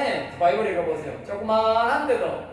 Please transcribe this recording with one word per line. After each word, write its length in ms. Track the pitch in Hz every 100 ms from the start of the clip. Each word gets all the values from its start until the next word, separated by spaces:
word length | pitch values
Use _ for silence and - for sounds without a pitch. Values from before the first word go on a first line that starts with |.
| - - - -
바이블 340 | 175 202 202
읽어보세요. 500 | 175 165 - - - -
조그만한데도 1160 | 202 220 220 220 220 233 294 294 240 - - -